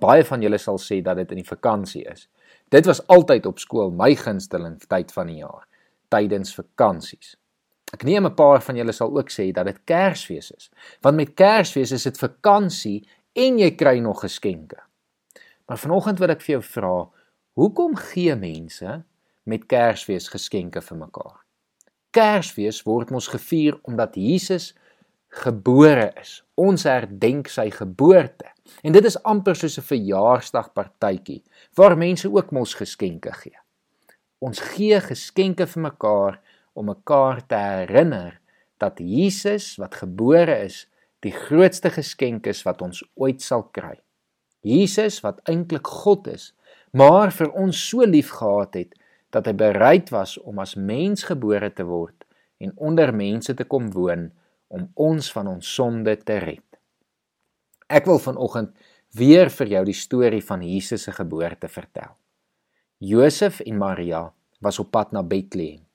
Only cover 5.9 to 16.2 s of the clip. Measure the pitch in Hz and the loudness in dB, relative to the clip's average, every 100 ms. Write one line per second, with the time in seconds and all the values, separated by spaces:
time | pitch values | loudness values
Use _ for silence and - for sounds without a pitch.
5.9 | _ - 110 104 101 95 - - - 113 | _ -4 -2 0 -4 -8 -14 -10 0 0
6.9 | 87 - - - _ _ _ _ _ - | 0 -10 -20 -20 _ _ _ _ _ -20
7.9 | - 127 202 190 - 147 139 - 123 117 | -8 -2 0 0 4 6 6 2 -6 -6
8.9 | 107 117 143 - - 95 90 92 101 - | -4 -4 -4 -6 -6 -4 -4 -6 -6 -2
9.9 | 170 190 165 - 80 - - - _ - | 0 0 -2 -10 -14 -14 -20 -20 _ -20
10.9 | _ 131 156 147 - 190 220 175 139 127 | _ 2 2 0 4 4 4 0 -2 -4
11.9 | 131 135 131 - - 208 202 196 - - | -4 -6 -6 -8 -2 2 4 2 -6 -8
12.9 | 101 - _ _ - 262 240 180 - 143 | -8 -10 _ _ 0 2 4 2 4 2
13.9 | 127 117 98 95 - 104 85 78 - _ | 2 0 -6 -8 -8 -8 -8 -12 -20 _
14.9 | _ _ _ _ _ _ _ - 120 139 | _ _ _ _ _ _ _ -16 -10 -4
15.9 | 185 214 190 | -2 -2 0